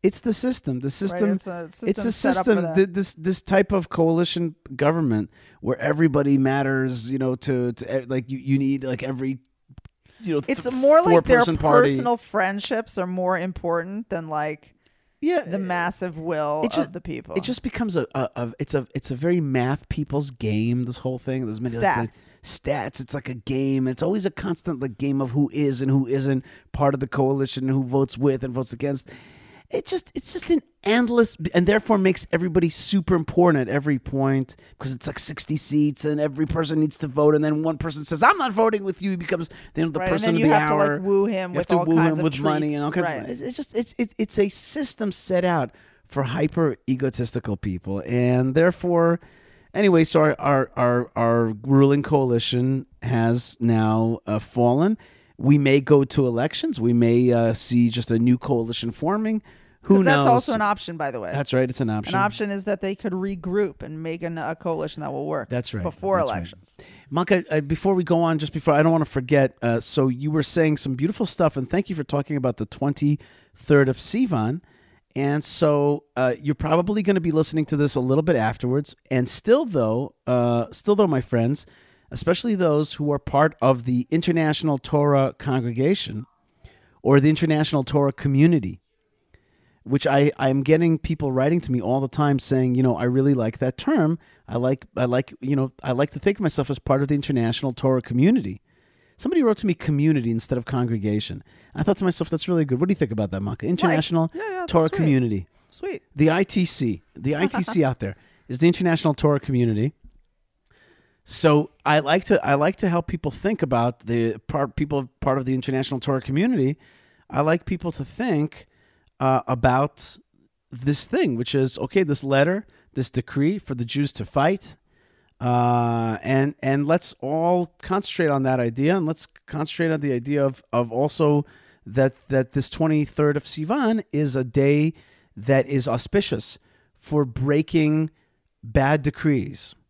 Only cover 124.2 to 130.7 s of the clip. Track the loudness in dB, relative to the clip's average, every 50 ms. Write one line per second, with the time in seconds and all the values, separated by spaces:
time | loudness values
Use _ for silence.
124.2 | -10 -4 -2 0 2 2 0 -2 -6 -16 -20 _ _ _ _ _ _ _ _ _
125.2 | _ _ _ _ -2 0 2 2 4 4 2 2 2 0 0 -2 -2 -2 -4 -4
126.2 | -2 0 2 2 2 0 -2 _ -2 0 0 0 2 2 0 0 0 -6 -12 _
127.2 | -6 -4 -2 0 0 2 2 0 0 -4 _ _ -6 -4 -2 -2 -2 -4 -4 0
128.2 | 0 2 2 2 2 0 0 0 0 -2 -2 0 2 2 2 2 0 -2 -4 -6
129.2 | -10 -16 _ -20 _ -12 -8 -6 -6 -6 -4 -2 -2 0 0 -2 -2 -2 -2 -2
130.2 | -2 -2 0 0 0 0 0 -4 _ _